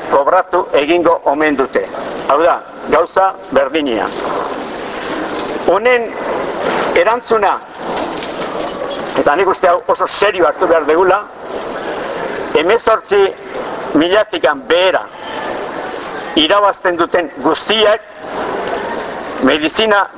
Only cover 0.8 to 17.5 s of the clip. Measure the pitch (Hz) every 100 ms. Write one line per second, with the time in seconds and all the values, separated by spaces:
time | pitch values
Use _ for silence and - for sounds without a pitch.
0.8 | 147 175 165 165 - 147 156 143 127 113
1.8 | 95 - - - - 139 170 131 - -
2.8 | - 143 165 - 185 185 - 131 135 156
3.8 | 143 110 95 101 110 98 - - - -
4.8 | - - - - - - - - - 180
5.8 | 233 247 226 - - - - - - -
6.8 | - - 185 240 - 226 196 135 - -
7.8 | - - - - - - - - - -
8.8 | - - - - - 147 190 185 180 175
9.8 | - 180 185 - 202 185 160 - 180 165
10.8 | 147 160 185 190 202 - - - - -
11.8 | - - - - - - - - 165 226
12.8 | - 220 - 202 196 - - - - -
13.8 | - 151 170 196 208 175 160 143 117 170
14.8 | 185 143 101 - - - - - - -
15.8 | - - - - - - 156 202 202 -
16.8 | 185 175 165 180 165 - 135